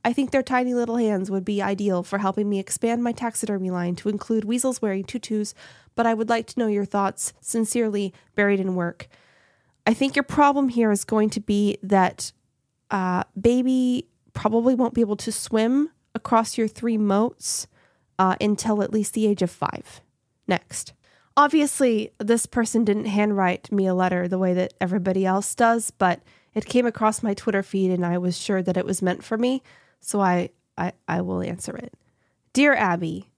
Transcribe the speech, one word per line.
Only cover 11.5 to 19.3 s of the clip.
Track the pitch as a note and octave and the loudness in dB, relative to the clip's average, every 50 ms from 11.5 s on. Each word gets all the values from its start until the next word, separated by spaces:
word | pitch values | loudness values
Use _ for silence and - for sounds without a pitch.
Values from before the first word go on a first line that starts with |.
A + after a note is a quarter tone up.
| G#3 G3+ G#3 G3+ - - | 0 2 2 2 0 -2
that, | - F#3+ G3+ F#3+ F#3 - - - - - _ _ _ _ _ _ _ _ _ _ _ - | -2 2 4 4 4 2 0 -4 -12 -12 _ _ _ _ _ _ _ _ _ _ _ -6
uh, | - G3 F#3 F#3 F3+ F3+ - _ - F#3+ | -4 -2 -2 0 0 -2 -2 _ -4 2
baby | G3 A#3 B3 B3+ B3 C4 C4 B3+ B3+ B3+ B3 B3+ - _ _ _ _ _ | 2 4 4 4 2 2 2 2 2 2 0 -2 -4 _ _ _ _ _
probably | - - - G#3+ G#3+ A#3 A#3 B3+ C4 | -10 -4 -2 0 2 2 2 2 2
won't | A#3 B3+ A#3 - | 2 0 0 2
be | A#3 | 0
able | A#3 G3+ G#3 | 0 0 -2
to | G3+ - A3+ | -6 -6 -6
swim | G#3+ - - - A3+ A3 A3 A#3 B3+ C#4+ D4 D#4+ _ _ _ _ - | -6 -6 -6 -2 0 2 2 2 2 2 0 -2 _ _ _ _ -14
across | A3 - - A#3+ A3+ A3+ - - - | -10 -2 2 2 2 2 2 -2 -2
your | A3 G#3+ | -2 -2
three | - - A#3 A#3+ A3+ G#3+ | -4 -4 -4 -2 0 0
moats, | G#3+ G3+ G3 G3+ A3 B3 - - - - - - - - _ _ _ _ _ _ _ _ - - | 2 2 4 2 2 0 -2 -6 -6 -6 -4 -6 -6 -10 _ _ _ _ _ _ _ _ -2 2
uh, | F#3+ F#3 F#3 - | 2 2 2 2
until | G#3+ G#3 G#3 - - A3+ G#3 G#3 | 2 0 0 0 0 0 0 0
at | G3 - | 0 0
least | G#3 A3 G3+ - - | 0 -2 -2 -2 -2
the | A3 A3 | 0 2
age | G#3 | 2